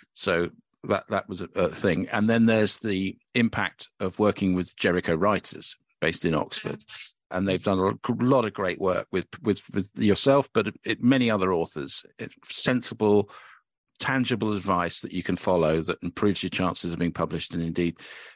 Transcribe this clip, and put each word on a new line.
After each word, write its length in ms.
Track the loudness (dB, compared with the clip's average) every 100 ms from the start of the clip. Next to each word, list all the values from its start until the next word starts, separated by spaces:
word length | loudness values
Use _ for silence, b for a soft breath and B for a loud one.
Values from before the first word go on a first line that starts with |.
| B
So 360 | -4 0 0 0 -6 _ _ -4
that, 180 | -4 -2
that 200 | -6 -6
was 120 | -10
a, 60 | -6 -2
a 140 | -2
thing. 380 | 0 0 0 -2
And 180 | 0 2
then 180 | 4 6
there's 320 | 4 2 0
the 380 | -2 -2 -4 -6 _ 0
impact 540 | 0 0 -4 -6 -18 -8
of 200 | -4 2
working 360 | 2 2 2 0
with 200 | -2 0
Jericho 400 | 0 2 2 2
Writers 600 | 2 0 -2 -10 -12 -14 _ -4
based 240 | -2 0 0
in 80 |
Oxford. 500 | 0 -2 -6 -8 -10 -14 B B _ -8
And 180 | -4 0
they've 160 | 0
done 160 | 0 2
a 140 | 0 -2
gr-, 220 | -4 0 2
lot 200 | 2 2
of 80 |
great 260 | -2 -4 -2
work 260 | -2 -2 -2
with, 160 | -4 -6 -4
with, 180 | -2 -2 -2
with 160 | -6 -4 0
yourself, 520 | 2 4 4 4 2
but 200 | -2 -2 -4
it, 200 | -6 0
many 260 | 4 4 4
other 240 | 2 2
authors. 500 | 0 -2 -6 -6 -8 -10 -14
It's 160 | -14 -14 -8
sensible, 840 | -2 0 0 -2 0 4 4 2 B B B B _ _ -8
tangible 560 | -2 0 0 0 -2 -2
advice 460 | 0 2 2 -2
that 100 | -6
you 120 | -6
can 120 | -4 -2
follow 460 | 2 4 4 2
that 200 | 0 -4
improves 400 | -6 0 0 0
your 80 | -2
chances 440 | -2 -2 -2 -6
of 60 | -2
being 120 | -2
published 420 | -2 -4 -4 -6
and 80 | -4
indeed 360 | -4 0 -2 -2 B B B